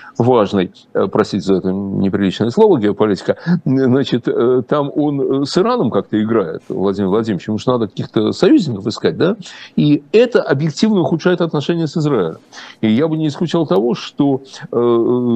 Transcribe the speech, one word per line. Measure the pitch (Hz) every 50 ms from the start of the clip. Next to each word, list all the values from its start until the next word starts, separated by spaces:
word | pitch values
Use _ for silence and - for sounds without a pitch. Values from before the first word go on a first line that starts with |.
| - - - -
важный. | 117 123 127 117 101 95 101 98 87 - - - - _ -
Э, | 104 101 98
простите | - 104 101 - - 101 82
за | 92 98
это | 90 90 92
неприличное | 92 98 101 98 98 98 98 95 92 98 101 92 87 - 107 117
слово, | 120 202 220 214 180 127
геополитика. | 104 104 98 - 107 107 98 - - - - - - 170 175 165 -
Значит, | 147 131 135 135 123 123 139 135 - 131 120 - 143
э, | - - 117 127 127 131 123 -
там | 151 151 143 143 -
он, | 156 147 151 143 139 131 - 135 139
э, | 143
с | 139 - 175
Ираном | 196 226 254 247 165 113
как-то | - 101 - - 110 107
играет, | 107 110 117 110 92 80 87 - - -
Владимир | - 95 92 101 95 101 101 92
Владимирович. | 95 113 113 110 110 165 - -
Ему | 107 101
же | - 127
надо | 127 120 113 101
каких-то | - - - - - 117 107 107
союзников | 104 - 175 202 320 294 180 139 110 95 -
искать, | - 104 - - 90 -
да? | - 143 175 226 214 - - - - - - -
И | - 151 147 147 147 - _
это | - 214 247 233 - 190
объективно | - - 147 135 160 160 - - 220 220 220 185
ухудшает | 160 - 180 156 - 180 185 165
отношения | 175 160 - 151 139 - 170 170 165 147
с | -
Израилем. | 175 147 151 143 110 87 80 82 - _ _ - - - - - _
И | - 110
я | 107 120 156 165
бы | 156
не | 156 156
исключал | 151 139 - 180 156 - 170 160
того, | 143 180 190 220 240 202
что, | - - - - - 143 139 131 127 -
э, | - - - - -
э, | - 120 120 120 120 117 117 113 123 123 123 120 117